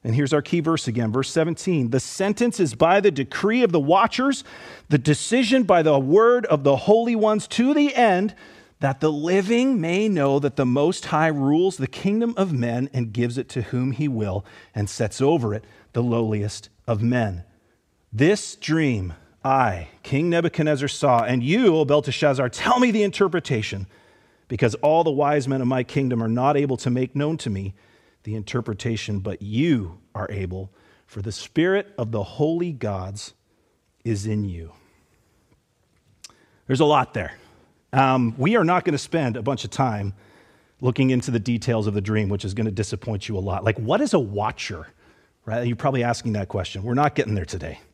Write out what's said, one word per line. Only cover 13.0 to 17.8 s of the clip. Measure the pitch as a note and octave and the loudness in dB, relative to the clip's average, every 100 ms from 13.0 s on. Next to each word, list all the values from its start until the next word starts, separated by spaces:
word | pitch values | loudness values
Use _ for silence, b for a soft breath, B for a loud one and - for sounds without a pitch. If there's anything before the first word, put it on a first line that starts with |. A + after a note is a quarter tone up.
| A2+ | -4
gives | G#2+ A#2+ B2 | -2 -2 -4
it | A#2+ | -6
to | C3 | -8
whom | A2 B2 C3 | -4 -4 -4
he | C3 D3 | -2 -4
will, | A#2 G#2 F#2+ B B B | -2 -4 -4 B B B
and | G#2+ G2+ | -6 -6
sets | - A2 - | -2 -4 0
over | C3+ E3 A2+ | 2 2 0
it | G#2 b b b | -4 b b b
the | A#2+ | -4
lowliest | A#2+ A#2 A2 G#2+ G#2 - - _ - | 0 0 0 -2 -4 -8 -18 _ -4
of | G#2+ | -2
men." | A#2 B2 G#2+ F2+ - _ _ _ | 0 0 0 -4 -14 _ _ _